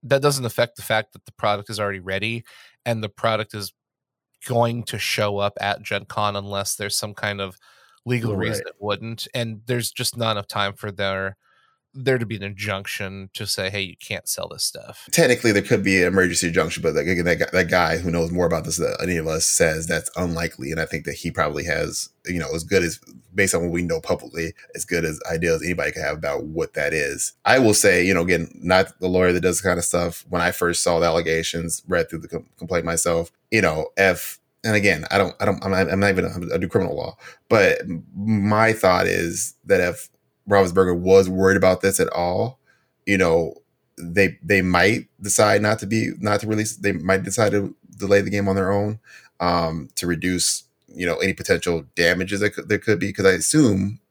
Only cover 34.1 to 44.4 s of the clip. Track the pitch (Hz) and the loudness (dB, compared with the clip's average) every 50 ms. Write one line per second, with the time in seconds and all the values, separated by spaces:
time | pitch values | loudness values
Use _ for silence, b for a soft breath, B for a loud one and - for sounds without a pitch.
34.1 | 90 87 - - - - _ _ _ _ - 113 107 104 98 101 87 78 78 - | 2 0 -4 -12 -12 -14 _ _ _ _ -4 0 0 2 4 2 2 0 -2 0
35.1 | - 101 98 90 - - 104 104 98 - - 98 95 92 95 76 92 98 101 101 | 2 2 2 2 0 -2 -2 -2 -2 -2 -2 -2 0 0 2 0 2 2 2 2
36.1 | 95 92 87 87 85 90 87 - - 90 90 90 - 98 92 - - 76 - - | 2 2 0 -2 -4 -6 -6 -4 -2 -2 -2 0 0 0 0 0 -4 -6 -6 -8
37.1 | - B B B B B B _ 117 110 98 85 78 - - 95 87 80 - - | -10 B B B B B B _ 4 4 6 4 4 2 -2 -8 -8 -10 -10 -12
38.1 | - - 101 110 110 104 98 104 107 107 113 113 110 - - 92 90 90 92 92 | -10 -6 -2 0 0 2 2 2 4 4 4 4 2 4 4 4 4 4 2 0
39.1 | 90 90 87 85 87 - - - - _ _ - 98 92 90 87 85 - - - | 0 0 -2 -2 -4 -4 -6 -8 -8 _ _ 2 2 2 2 0 -2 -4 -12 -20
40.1 | _ _ _ _ _ _ _ - 101 98 98 90 85 98 92 92 87 87 87 92 | _ _ _ _ _ _ _ 2 4 4 4 4 4 2 4 4 2 0 4 8
41.1 | 95 98 98 92 92 92 98 95 98 98 92 92 92 - - 98 95 - 90 - | 8 8 8 6 2 2 4 4 4 6 6 4 4 4 2 0 2 2 0 0
42.1 | - 85 87 87 90 95 110 120 127 _ _ _ _ _ _ _ _ _ _ - | 0 -2 -2 0 0 0 -2 -4 -4 _ _ _ _ _ _ _ _ _ _ 0
43.1 | 101 95 92 85 82 85 82 - - - _ _ _ _ _ _ _ - 87 85 | 2 2 4 4 4 2 0 -2 -6 -12 _ _ _ _ _ _ _ -14 -12 -4
44.1 | 85 101 98 90 - - | 2 2 2 2 2 -4